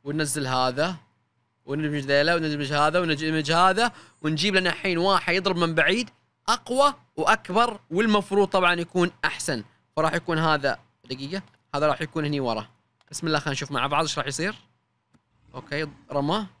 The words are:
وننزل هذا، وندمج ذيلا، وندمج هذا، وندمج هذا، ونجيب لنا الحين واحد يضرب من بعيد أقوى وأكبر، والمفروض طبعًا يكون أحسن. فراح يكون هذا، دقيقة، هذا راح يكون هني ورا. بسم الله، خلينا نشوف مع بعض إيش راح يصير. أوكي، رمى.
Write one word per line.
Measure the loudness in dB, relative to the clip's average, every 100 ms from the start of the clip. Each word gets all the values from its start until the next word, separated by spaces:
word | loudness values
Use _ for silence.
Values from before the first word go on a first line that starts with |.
وننزل | -6 -4 -2 -2 -2
هذا، | 0 0 0 -2 -4 _ _ _ _ _ _ -8
وندمج | -4 -2 -4
ذيلا، | 2 2 4
وندمج | 2 0 -2 -2
هذا، | 2 2 2
وندمج | 0 -2 -2 -2 0
هذا، | 4 4 4 0 -2 -20 _
ونجيب | -4 0 2
لنا | 2 0
الحين | -2 -2 0
واحد | 2 2 2
يضرب | 0 0 0
من | 0
بعيد | 2 2 0 -4 _ _ _ -4
أقوى | -4 -2 2 2 0 _ -2
وأكبر، | 2 2 0 0 0 -2 _
والمفروض | 0 2 2 2 2 2
طبعًا | 4 2
يكون | 2 -2 0 0 0
أحسن. | -6 -4 -6 -6 -8 _ _ -2
فراح | 0
يكون | -2 -2 0
هذا، | 2 2 0 -4 _ _
دقيقة، | -14 -10 -8 -10 -12 _ _
هذا | -2 0
راح | 0
يكون | -4 -4
هني | -2 -2
ورا. | -2 -4 -8 _ _ _ _
بسم | -8 -2
الله، | 0
خلينا | 0
نشوف | -6 -4
مع | -2 0
بعض | 0
إيش | -2 -4
راح | -6
يصير. | -4 -6 -6 _ _ _ _ _ _ _ _ _
أوكي، | -18 -8 -6 -6 -10 _
رمى. | -2 0 -2 -4 _